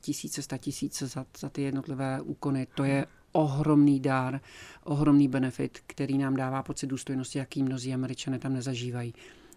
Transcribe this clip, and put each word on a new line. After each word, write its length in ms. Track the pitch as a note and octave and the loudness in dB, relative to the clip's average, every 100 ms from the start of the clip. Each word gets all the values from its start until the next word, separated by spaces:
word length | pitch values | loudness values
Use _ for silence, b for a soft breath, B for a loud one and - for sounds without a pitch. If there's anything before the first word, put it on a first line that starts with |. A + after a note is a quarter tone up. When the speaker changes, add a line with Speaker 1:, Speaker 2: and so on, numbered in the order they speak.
Speaker 1:
tisíce, 420 | - G3 - - | -6 -6 -6 -8
statisíce 640 | C#3 C3+ - - C#3+ - C3+ | -8 -8 -8 -6 -6 -6 -6
za, 200 | C3+ C3 - | -8 -10 -12
za 100 | C#3 | -10
ty 140 | - | -4
jednotlivé 580 | C#3 C3+ D3 C3 C3+ C3 | -2 -4 -4 -4 -4 -4
úkony. 460 | - C#3 C#3+ C3+ B2+ | -6 -6 -2 -2 -2
To 100 | - | -2
je 120 | C#3 C#3 | 0 0
Speaker 2:
Mhm. 80 | - - _ | -2 -10 _
Speaker 1:
ohromný 680 | - D3+ C3+ D3+ D3 D3 C#3 | 2 2 2 6 8 8 6
dar, 400 | C#3 C3 B2+ C3+ B B B B | 2 2 0 -4 B B B B
ohromný 440 | - C#3+ D3+ C#3+ C#3 | -4 2 6 8 6
benefit, 500 | C3 C3 - C3+ - - | 4 0 0 -4 -6 -14
který 320 | - C#3 C3+ | -6 -2 0
nám 180 | C#3 C3+ | 0 0
dává 260 | C3 C3+ | 0 -2
pocit 240 | C3 D3 C#3 | -4 -6 -4
důstojnosti, 520 | C3 - C3 B2+ D3 | -6 -4 -6 -4 -6
jaký 240 | C3 - | -6 -2
mnozí 320 | C3+ C3 B2+ | -2 -2 -4
Američané 440 | C3 B2+ C3 - C3 | -4 -4 -4 -6 -4
tam 160 | C#3 | -2
nezažívají. 600 | C3 B2 B2 B2 A#2+ A#2+ - B B B | -4 -4 -4 -4 -6 -6 -10 B B B